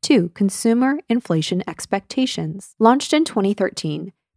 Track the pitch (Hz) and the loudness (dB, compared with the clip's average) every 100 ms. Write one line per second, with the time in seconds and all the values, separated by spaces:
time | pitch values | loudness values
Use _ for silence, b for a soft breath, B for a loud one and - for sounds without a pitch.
0 | - 269 175 - 202 - 226 233 262 294 | 2 4 2 0 -2 0 2 2 2 0
1 | - 233 - 165 156 185 190 165 - 196 | 0 -2 0 0 0 -2 -4 -8 -6 -6
2 | - - 262 - 160 185 - - 220 262 | -4 -2 -2 -2 -6 -8 -14 0 2 2
3 | - 302 320 - 196 208 190 - 160 151 | 2 0 0 0 0 0 -4 -4 -6 -6
4 | 180 - _ | -8 -16 _